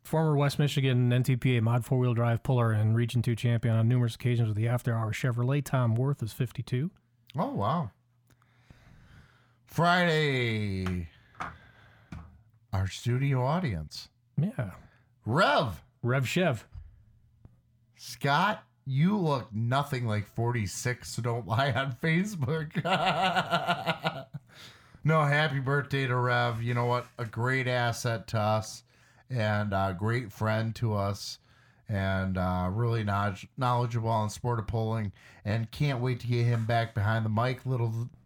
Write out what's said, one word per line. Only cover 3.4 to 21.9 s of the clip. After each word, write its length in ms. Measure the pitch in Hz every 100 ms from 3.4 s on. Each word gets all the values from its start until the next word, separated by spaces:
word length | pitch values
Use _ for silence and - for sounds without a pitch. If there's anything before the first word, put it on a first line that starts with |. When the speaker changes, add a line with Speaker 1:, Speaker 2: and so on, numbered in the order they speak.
| 120 117 120 113
Speaker 1:
on 120 | 113
numerous 260 | 123 120
occasions 340 | - 123 120 113
with 80 | 104
the 120 | 113
After 280 | 123 - 113
Hour 160 | 110
Chevrolet, 500 | 107 135 120 123 143
Tom 340 | 139 131 123 110
Worth, 260 | 135 143
is 100 | 110
fifty-two. 580 | - 123 - - 127 165 - _ _ -
Speaker 2:
Oh, 200 | 131 240
wow. 360 | 262 104 170 117 - _ _ _ _ _ _ - - - - - - - _ _ _
Friday, 1400 | - - 170 180 175 156 151 131 120 110 104 95 92 90 82 - _ - - - - - - - _ - - - _ _ _
our 120 | 95 95
studio 540 | - 120 123 139 131
audience. 680 | 127 165 175 87 78 - - _ _ -
Speaker 1:
Yeah. 360 | 175 - 107 - - _ _ _
Speaker 2:
Rev. 580 | - 135 233 285 135 85 - _
Speaker 1:
Rev 260 | 117 131 123
Chev. 380 | 170 180 117 - - - - - _ _ _ - _ _ _ _ -
Speaker 2:
Scott, 680 | - - 143 143 196 214 - _
you 320 | - 135 175 214
look 320 | 165 135 95
nothing 560 | 104 117 135 143 127 120
like 200 | 104 98
forty-six, 840 | - 117 123 95 - 123 120 -
so 80 | -
don't 240 | 120 117 104
lie 260 | 110 139
on 240 | 117 139